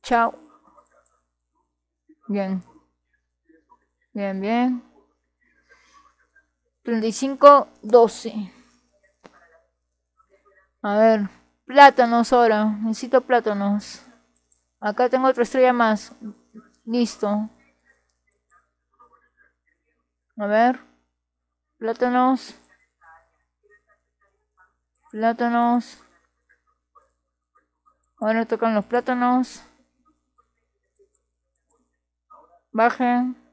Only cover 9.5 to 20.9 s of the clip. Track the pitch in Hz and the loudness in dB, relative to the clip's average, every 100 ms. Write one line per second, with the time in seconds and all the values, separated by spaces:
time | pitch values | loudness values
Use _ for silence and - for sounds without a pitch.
9.5 | _ _ _ _ _ _ _ _ _ _ | _ _ _ _ _ _ _ _ _ _
10.5 | _ _ _ 208 208 220 220 202 - _ | _ _ _ -4 2 2 2 -4 -12 _
11.5 | _ _ 262 277 262 233 233 226 247 233 | _ _ 8 8 8 0 2 2 4 4
12.5 | 214 214 208 220 220 240 262 247 247 226 | 2 0 -4 -6 -6 0 -2 2 0 0
13.5 | 202 202 208 - - - _ _ _ _ | -4 -2 -4 -6 -20 -20 _ _ _ _
14.5 | _ _ _ 208 208 247 254 262 254 240 | _ _ _ -8 -2 0 2 0 0 -2
15.5 | 262 254 247 226 214 - - 214 - _ | 2 2 2 0 -2 -6 -18 -20 -20 _
16.5 | 220 _ _ - 240 233 - 208 208 220 | -20 _ _ -6 -2 -2 -2 -4 -4 -6
17.5 | _ _ _ _ _ _ _ _ _ _ | _ _ _ _ _ _ _ _ _ _
18.5 | _ _ _ _ _ _ _ _ _ _ | _ _ _ _ _ _ _ _ _ _
19.5 | _ _ _ _ _ _ _ _ - 208 | _ _ _ _ _ _ _ _ -10 -2
20.5 | 214 240 254 - | 2 2 0 -10